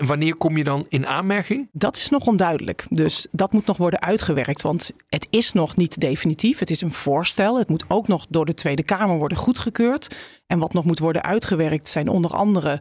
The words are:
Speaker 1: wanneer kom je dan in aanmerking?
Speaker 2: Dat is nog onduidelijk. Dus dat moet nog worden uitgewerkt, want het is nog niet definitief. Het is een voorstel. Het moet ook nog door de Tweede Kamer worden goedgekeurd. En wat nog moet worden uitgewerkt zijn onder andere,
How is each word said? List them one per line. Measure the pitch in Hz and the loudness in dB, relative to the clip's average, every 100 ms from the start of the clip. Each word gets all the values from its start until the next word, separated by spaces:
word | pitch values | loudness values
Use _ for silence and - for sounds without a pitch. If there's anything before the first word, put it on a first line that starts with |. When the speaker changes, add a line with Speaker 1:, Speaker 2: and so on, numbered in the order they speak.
| 139 | 0
Speaker 1:
wanneer | 147 160 160 | 0 0 0
kom | 160 156 | 0 0
je | |
dan | 143 139 - | 0 -2 -2
in | 139 135 | -2 -2
aanmerking? | 143 190 202 - 262 262 | -2 0 0 0 -4 -4
Speaker 2:
Dat | 147 214 - | -4 -2 0
is | - | 0
nog | 285 247 | 2 2
onduidelijk. | 202 180 156 - - - | 2 2 0 -4 -8 -4
Dus | 160 156 - - | 0 2 0 -4
dat | - 190 | -2 2
moet | 214 208 | 2 2
nog | 185 | 0
worden | 175 160 | 2 0
uitgewerkt, | 170 214 - 143 123 160 | 0 0 0 0 0 -2
want | 156 170 - - - | -2 -2 -4 -8 -8
het | 151 - | -8 0
is | 220 233 | 0 2
nog | 196 156 - | 2 2 2
niet | 170 - | 0 0
definitief. | 139 139 165 156 220 294 | -2 0 -2 0 0 0
Het | 180 | 0
is | 160 | -2
een | 170 | -2
voorstel. | - 143 143 175 - 202 254 | -2 0 0 0 0 2 2
Het | 214 | 0
moet | 156 - | -2 0
ook | 196 208 | 0 2
nog | 175 - | -2 0
door | 165 156 | 0 0
de | |
Tweede | 160 156 143 | -2 -2 -2
Kamer | - 190 208 165 | 0 0 2 0
worden | 151 180 | 0 -2
goedgekeurd. | - 247 233 - 233 285 - - - - - | -2 -2 -2 0 0 0 -6 -12 -20 -16 -4
En | 175 | -2
wat | 160 | 0
nog | 180 165 | 0 2
moet | 165 | 2
worden | 160 160 | 0 0
uitgewerkt | - 214 - 165 160 151 - | 0 -2 0 0 0 0 -2
zijn | 156 151 | -2 0
onder | 190 170 | 0 0
andere, | - 208 190 151 147 | 0 2 2 0 -4